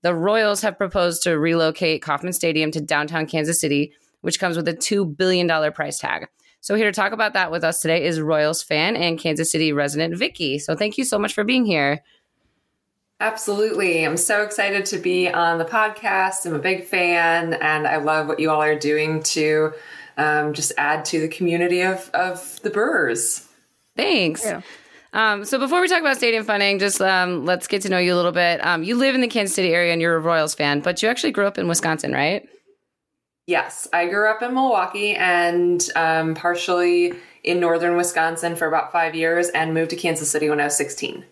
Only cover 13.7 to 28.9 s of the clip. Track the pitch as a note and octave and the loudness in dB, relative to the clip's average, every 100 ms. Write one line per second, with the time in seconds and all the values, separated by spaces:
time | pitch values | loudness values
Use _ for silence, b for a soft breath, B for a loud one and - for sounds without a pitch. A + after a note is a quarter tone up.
13.7 | G3 F#3+ E3 D#3 E3+ - G#3 G#3 - G3+ | 2 0 2 0 0 0 0 0 -2 -2
14.7 | G3 G3 F#3+ F#3 F3+ F3+ - E3+ E3 E3 | 0 -2 -4 -2 0 0 2 0 0 0
15.7 | A3+ G#3+ G#3+ A3+ F#3+ F#3 F#3 F3 D#3 F#3 | 0 -2 -2 -2 0 0 -2 -4 -2 -2
16.7 | F#3 - F#3 F3 E3+ E3+ E3 E3 E3 D#3 | -2 -2 -2 2 2 2 2 0 -2 0
17.7 | D#3 D3+ D#3 D3 D#3 D3+ D3+ D#3+ D#3 D3+ | 0 0 0 0 0 0 -2 0 2 2
18.7 | D3+ C#3+ D3+ D#3 D#3 D#3 - D3+ D#3 D#3 | 2 0 0 0 -2 -2 0 2 2 0
19.7 | D#3 B B B - D3+ D3+ D3+ D3 - | -2 B B B -2 0 2 0 -2 -4
20.7 | - D3 D#3 - D#3+ D#3+ - F3 E3+ F3 | -2 0 0 0 -2 -2 -2 0 2 2
21.7 | F3+ F#3 F#3+ - - F#3 F3+ - - G#3+ | 2 0 -2 -4 -2 -2 -4 -8 -6 -4
22.7 | G3+ A#3+ D#4+ C#3 A2+ - - - _ _ | -2 0 0 0 0 -2 -2 -8 _ _
23.7 | _ _ - G4+ D#4 F3 D#3+ A3 E3+ B | _ _ -4 0 2 0 -2 -4 -6 B
24.7 | B B B B - A3 G#3 G3+ C4+ C4 | B B B B 0 0 0 -2 -2 2
25.7 | F4 F4+ F4+ D#4 C4 A#3+ A3+ G#3+ G#3 G3+ | 2 2 2 2 2 2 0 0 2 2
26.7 | G3 G3 F#3+ F#3+ F#3+ F3+ F3+ C#3+ F3+ - | 2 0 2 2 2 2 -2 0 -2 0
27.7 | G3+ G3 F#3 F3+ F3+ F3 F3 F3 E3+ - | -4 0 2 4 4 2 2 2 2 0
28.7 | E3+ E3 | 0 0